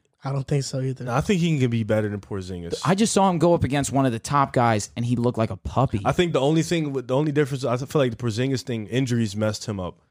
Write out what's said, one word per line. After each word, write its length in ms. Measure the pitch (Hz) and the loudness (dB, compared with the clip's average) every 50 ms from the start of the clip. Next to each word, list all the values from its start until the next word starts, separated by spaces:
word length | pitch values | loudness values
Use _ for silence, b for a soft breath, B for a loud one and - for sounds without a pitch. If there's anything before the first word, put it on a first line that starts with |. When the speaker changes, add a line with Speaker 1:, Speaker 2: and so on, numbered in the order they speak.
| _ _ _ _ - | _ _ _ _ -8
Speaker 1:
I 60 | 139 | -4
don't 160 | 139 139 131 | -4 -4 -2
think 160 | - 151 143 131 | 0 0 -2 0
so 160 | - - 131 | -2 -4 -4
either. 240 | 131 135 127 - 139 | -4 -4 -4 -6 -6
Speaker 2:
No, 100 | 123 117 | -2 -2
I 60 | 135 | 0
think 220 | - - 208 175 | 2 2 2 2
he 180 | 170 170 160 139 | 4 2 4 4
can 100 | 127 123 | 2 2
be 140 | 117 117 110 | 2 0 0
better 240 | 104 110 107 107 | 2 0 0 0
than 140 | 104 104 101 | -2 -4 -6
Porzingis. 580 | - - 107 98 92 90 95 87 85 85 - - - | -8 -8 -8 -8 -6 -8 -10 -10 -6 -8 -8 -4 0
Speaker 3:
I 100 | 143 190 | 0 2
just 160 | 196 226 - | 2 2 2
saw 180 | - 202 190 196 | 4 2 2 4
him 100 | 180 160 | 2 4
go 140 | 165 170 170 | 4 4 4
up 120 | 165 - | 4 2
against 260 | 131 139 143 139 - | 0 0 0 0 0
one 140 | - 139 135 | 0 2 2
of 80 | 131 113 | 2 0
the 60 | 110 | -2
top 340 | - - 139 143 139 135 - | -4 0 2 2 2 2 2
guys, 360 | 131 120 117 113 104 - - - | 2 4 4 2 2 -2 -4 -6
and 80 | 113 117 | -6 -2
he 120 | 120 123 | -2 0
looked 200 | 117 117 123 117 | 0 0 0 0
like 120 | 110 113 107 | 0 -2 -2
a 80 | 110 | -4
puppy. 440 | - _ - - 120 131 131 - 101 104 | -8 _ -4 0 0 0 0 0 -2 -2
Speaker 2:
I 80 | 123 139 | -2 0
think 180 | - 180 175 | 0 0 0
the 80 | - 135 | 2 2
only 240 | 131 143 160 165 156 | 2 4 2 2 2
thing, 300 | 165 175 165 156 147 135 | 0 0 -2 -2 -2 -4
with, 160 | 131 120 117 | -6 -4 0
the 60 | 127 | 0
only 160 | 139 156 156 139 | 0 0 2 2
difference, 320 | 147 151 127 143 127 127 | 0 0 0 -2 -4 -2
I 100 | 123 120 | -2 -2
feel 240 | 123 143 - - 156 | -2 -4 -2 2 2
like 100 | 135 127 | 2 2
the 120 | 113 - 120 | 0 -2 -4
Porzingis 380 | 120 101 113 127 135 135 123 | -4 -2 0 0 0 -2 -2
thing, 260 | - - 120 113 107 | -4 -4 -6 -6 -6
injuries 480 | 95 107 127 139 117 123 117 113 104 98 | -2 0 0 0 2 2 0 0 -2 -2
messed 300 | 107 107 107 104 - - | -2 -2 -2 -2 -4 -6
him 160 | - 107 98 | -8 -6 -6
up. 180 | 90 82 - _ _ _ | -6 -8 -10 _ _ _